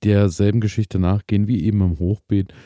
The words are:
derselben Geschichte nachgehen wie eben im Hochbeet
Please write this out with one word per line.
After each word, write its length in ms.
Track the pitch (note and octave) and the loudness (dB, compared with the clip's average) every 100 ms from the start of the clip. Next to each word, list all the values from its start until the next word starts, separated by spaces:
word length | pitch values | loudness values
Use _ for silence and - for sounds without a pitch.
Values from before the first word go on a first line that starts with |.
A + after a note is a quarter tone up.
derselben 560 | G#2 G2+ G2+ E2 G2+ A#2 | 0 2 2 2 0 0
Geschichte 380 | G#2+ - G#2 F#2+ | -2 -4 -4 -2
nachgehen 500 | F2+ G#2 - G#2 G#2 | 0 -2 -2 -2 0
wie 160 | A2+ | -2
eben 160 | E2+ G#2 | 0 0
im 180 | F#2 E2 | 0 0
Hochbeet 540 | F2 G#2 - G2+ F#2+ - | -2 -4 -2 -2 -2 -10